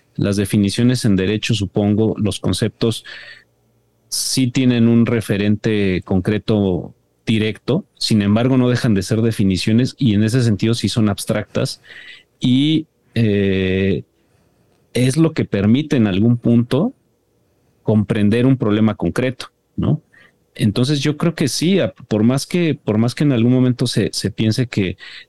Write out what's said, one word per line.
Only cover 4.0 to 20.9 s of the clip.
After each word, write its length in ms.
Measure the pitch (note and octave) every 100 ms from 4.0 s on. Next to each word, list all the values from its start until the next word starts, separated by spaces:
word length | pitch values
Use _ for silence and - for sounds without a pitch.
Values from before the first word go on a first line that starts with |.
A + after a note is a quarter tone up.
| _
sí 420 | - - - B2+
tienen 380 | C3+ B2+ A#2+ A#2
un 180 | A#2 A#2
referente 960 | A#2+ - G#2 G#2 G#2 A#2 G#2+ G2+ F2+
concreto 920 | - F#2+ F2+ G#2 - G#2+ G2 F2 - - _ _ -
directo, 580 | A2 G#2+ G2+ - D3 -
sin 280 | - - A2
embargo, 340 | G2+ G#2 B2+ C3
no 120 | B2
dejan 260 | A#2+ B2+
de 80 | G2
ser 180 | F#2 A2
definiciones 720 | A2+ A2 G2 F2+ - A2+ C3 -
y 160 | A#2
en 100 | G2+
ese 180 | G#2+ B2+
sentido 320 | A#2 G2 A2+
sí 140 | A#2 G2+
son 200 | - G#2+
abstractas 760 | G2 - G#2+ G#2 - B2+ - - - - - _ _
y, 460 | C3 B2+ D3 D#3 D#3 _ _
eh, 880 | - A2 G2+ G2 F#2+ F#2 F#2+ F#2+ D#2 - _ _ _ _ _ _ _ _
es 220 | A#2+ B2+ C#3
lo 160 | D#3+
que 120 | D#3+
permite 520 | A2+ G2+ G#2 A#2+ D3+ C#3
en 100 | G#2+
algún 300 | F#2 A2+ A#2+
punto 560 | A#2+ A#2 A#2 B2+ A3 - _ _ _ _ _ _ _ _
comprender 640 | - G#2+ G2+ G#2+ G#2 A#2 B2+
un 100 | C3
problema 380 | G#2+ G#2 A2
concreto, 520 | G#2 E2+ G2+ B2+ B2+ - _ _ -
¿no? 260 | - D3+ - _ - _ _
Entonces 460 | - G#2+ G#2 B2+